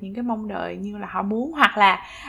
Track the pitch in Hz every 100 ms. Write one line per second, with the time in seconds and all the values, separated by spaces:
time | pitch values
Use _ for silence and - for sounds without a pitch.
0 | 190 214 240 220 214 190 175 180 202 208
1 | - 185 202 220 285 294 220 214 196 180
2 | - -